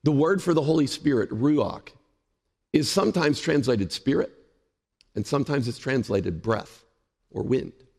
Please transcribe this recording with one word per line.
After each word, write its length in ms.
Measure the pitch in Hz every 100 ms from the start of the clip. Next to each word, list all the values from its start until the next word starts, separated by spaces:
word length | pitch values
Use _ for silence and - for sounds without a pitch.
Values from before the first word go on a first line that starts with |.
the 80 | 151
word 320 | 143 160 196
for 100 | 180
the 100 | 160
Holy 260 | 147 160 139
Spirit, 420 | - 147 127 101
ruach, 600 | 107 143 147 107 - - _ _ _ _ _ _ _ _
is 180 | 156 143
sometimes 480 | 196 202 185 151 143
translated 540 | - 151 127 113 95
spirit, 400 | - - - - - _ _ _ _ _ _ _
and 100 | 107
sometimes 440 | 104 143 139 143 120
it's 100 | 117
translated 640 | 131 131 113 101 92 80
breath 420 | 110 110 - - _ _ _ _ _
or 140 | -
wind. 280 | 110 127 - _ _